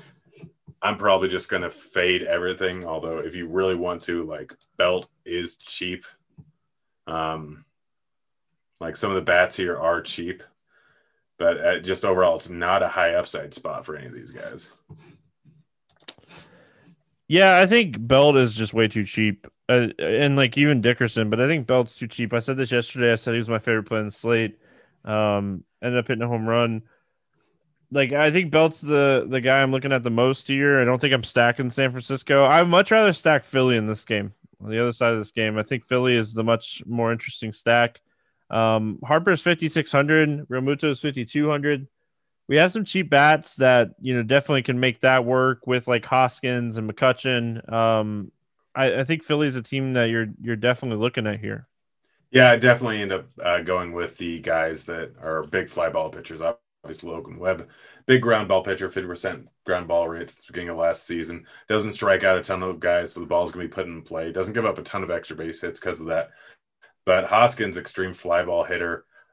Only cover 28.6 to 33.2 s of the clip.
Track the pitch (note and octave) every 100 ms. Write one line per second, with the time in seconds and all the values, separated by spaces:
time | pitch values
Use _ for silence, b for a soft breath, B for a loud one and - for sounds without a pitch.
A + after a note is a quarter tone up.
28.6 | D#3+ - D3 D3 C#3 C3 - C3 B2 C3+
29.6 | C3+ C3 C#3 C3 A#2+ A#2 B2+ C#3 - C#3
30.6 | C#3+ C#3 B2 B2+ C#3+ C3 A#2 B2+ A#2+ A#2
31.6 | B2+ B2+ C3 B2+ - C3+ - C#3 C#3 D#3+
32.6 | F3 F3 G3 A3 G#3+ D#3+